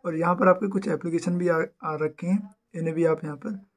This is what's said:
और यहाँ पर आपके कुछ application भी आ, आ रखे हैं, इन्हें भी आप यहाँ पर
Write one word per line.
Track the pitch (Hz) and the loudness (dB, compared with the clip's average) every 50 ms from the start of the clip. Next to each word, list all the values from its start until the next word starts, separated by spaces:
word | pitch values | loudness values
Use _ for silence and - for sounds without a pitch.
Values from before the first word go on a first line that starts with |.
| - | -6
और | 175 160 | -4 -2
यहाँ | 160 165 170 180 | 0 2 2 2
पर | - 208 | 4 6
आपके | 185 180 185 208 | 4 6 4 2
कुछ | 196 190 190 196 214 | -2 -2 -2 -2 -2
application | 165 151 - 170 165 165 - 180 175 | -4 -2 -2 -2 -2 -2 0 0 -2
भी | 175 175 | 0 2
आ, | 175 165 160 156 156 _ _ - | 2 2 2 0 -2 _ _ -6
आ | 160 156 | -6 -2
रखे | 151 156 156 156 - 175 | -2 -2 -4 -4 -4 -2
हैं, | 175 190 208 - - - _ _ _ - | 0 0 0 0 -6 -18 _ _ _ -8
इन्हें | 170 165 160 160 | -4 -4 -2 0
भी | 165 165 | 2 2
आप | 160 156 156 170 | 2 2 2 -2
यहाँ | 151 147 | -8 -8
पर | 139 - 220 208 196 - _ _ | -8 -8 -10 -10 -10 -12 _ _